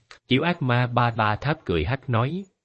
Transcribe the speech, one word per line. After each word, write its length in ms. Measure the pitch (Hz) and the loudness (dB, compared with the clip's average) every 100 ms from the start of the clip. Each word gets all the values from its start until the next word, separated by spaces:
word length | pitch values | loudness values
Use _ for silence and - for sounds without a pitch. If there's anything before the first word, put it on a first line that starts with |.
| - - - | -20 -12 0
Tiểu 140 | 127 | 2
ác 200 | 165 175 | 2 -2
ma 240 | 127 120 123 | 0 0 2
ba 240 | 123 120 | 2 0
ba 260 | 113 107 104 | 2 0 0
tháp 280 | 143 156 | -2 -4
cười 200 | - 85 | -2 0
hắc 260 | 78 135 - | 0 -4 -2
nói, 340 | 113 131 180 196 _ | 0 0 -4 -10 _